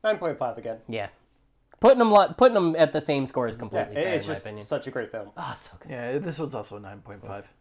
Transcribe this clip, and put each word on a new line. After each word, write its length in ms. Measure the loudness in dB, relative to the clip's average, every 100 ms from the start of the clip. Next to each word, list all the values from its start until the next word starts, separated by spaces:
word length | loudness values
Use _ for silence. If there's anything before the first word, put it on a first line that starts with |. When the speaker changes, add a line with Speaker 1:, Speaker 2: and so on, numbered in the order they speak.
Speaker 1:
Nine 140 | 0 0
point 200 | -2 -2
five 200 | -4 -4
again. 200 | -10 -10 -8
Speaker 2:
Yeah. 200 | -8 -8 _ _ _ _ _ _ _
Putting 200 | 6 6
'em 100 | 8
li-, 220 | 6 6 6
putting 180 | 6 6
'em 180 | 2 4
at 140 | 4
the 80 | 4
same 240 | -2 -2 -2
score 200 | -2 -4
is 80 | -6
Speaker 1:
Yeah, 40 |
Speaker 2:
completely 360 | -6 -4 -4 -4
Speaker 1:
it, 60 |
Speaker 2:
fair, 120 | -2 -2
Speaker 1:
it's 100 | -4
Speaker 2:
in 40 |
my 40 |
Speaker 1:
just 120 | -8 -10
Speaker 2:
opinion. 200 | -12 -6
Speaker 1:
such 220 | -6 -6
a 40 |
great 200 | -8 -8
film. 200 | -10 -12 -12
Speaker 2:
Oh, 180 | -10 -10
so 200 | -14 -20
good. 120 | -14
Speaker 3:
Yeah, 260 | -10 -6 -4
this 200 | -4 -6
one's 160 | -8 -8
also 220 | -10 -14
a 20 |
nine 220 | -16 -18
point 240 | -18 -18 -14
five. 260 | -14 -14 _